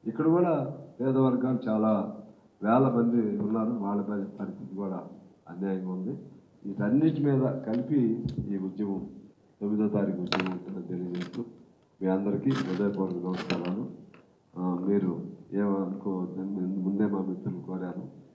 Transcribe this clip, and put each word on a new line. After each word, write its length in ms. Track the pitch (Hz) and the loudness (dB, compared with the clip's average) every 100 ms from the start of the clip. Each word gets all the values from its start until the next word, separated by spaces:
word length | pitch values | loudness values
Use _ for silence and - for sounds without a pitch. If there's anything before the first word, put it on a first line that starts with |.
| 113 | -6
ఇక్కడ 200 | 113 160 | 0 4
కూడా 500 | 170 175 151 131 - - - | 6 4 2 -2 -6 -14 -2
పేద 160 | 131 131 | 2 4
వర్గాలు 420 | 131 120 127 120 110 | 4 4 2 0 2
చాలా 480 | 107 110 104 - - - - - _ | 2 4 4 0 -6 -16 -20 -20 _
వేల 260 | 104 123 135 | 4 6 6
మంది 500 | 117 117 120 107 101 | 4 4 4 2 0
ఉన్నారు, 320 | 101 113 110 | 0 0 0
వాళ్ళ 320 | 120 98 104 | 0 0 0
పరి-, 360 | 98 101 98 - | 0 -2 -4 -6
పరిస్థితి 340 | 95 - - 95 | -8 -8 -10 -6
కూడా 300 | 98 87 - - - - - | -4 -6 -8 -18 -20 -20 -16
అన్యాయంగా 420 | 87 98 95 92 | -4 -2 -2 -2
ఉంది. 260 | 92 95 139 - - - - 101 | -4 -4 -6 -10 -20 -20 -14 -10
వీటన్నిటి 580 | 95 104 131 160 143 | -2 2 6 4 4
మీద 180 | 139 135 | 4 4
కలిపి 800 | 127 - - 120 127 147 117 113 - - 101 | 2 0 -2 -2 2 2 4 2 -2 -4 -4
ఈ 100 | 98 | -2
ఉద్యమం 520 | 95 92 101 95 - - - _ _ _ | -4 -4 -2 -2 -6 -14 -20 _ _ _
తొమ్మిదో 280 | 101 104 107 | -2 2 2
తారీఖు 320 | 101 95 90 | 2 0 -2
ఉద్యమం 320 | 87 92 92 | -2 0 -2
ఉంటుందని 300 | 90 95 95 | -4 -8 -10
తెలియజేస్తూ 640 | 85 90 90 87 87 - - - - _ _ _ | -6 -6 -4 -6 -6 -8 -10 -12 -20 _ _ _
మీ 60 | 95 | 0
అందరికీ 420 | 95 101 98 135 | 2 2 0 2
హృదయపూర్వక 760 | - 92 92 101 101 92 87 90 | 0 0 0 0 0 -2 -2 -4
నమస్కారాలు. 600 | 90 - 90 90 98 - - - - - _ _ 90 | -4 -2 -2 -2 -4 -6 -10 -20 -20 -20 _ _ -4
ఆ, 280 | 90 90 95 | -2 0 2
మీరు 340 | 101 90 82 - - - | 2 2 -2 -6 -12 -6
ఏమనుకోవద్దని 1000 | 98 101 98 92 98 104 92 90 95 95 | 0 2 0 -2 -4 -4 -4 -4 -4 -4
నేను 260 | 98 90 98 | -2 -2 0
ముందే 300 | 92 101 104 | 0 2 0
మా 160 | 98 | 0
మిత్రులు 380 | 92 90 98 90 | -2 -4 -4 -6
కోరాను. 480 | 90 92 92 90 - - - | -6 -6 -6 -8 -12 -16 -20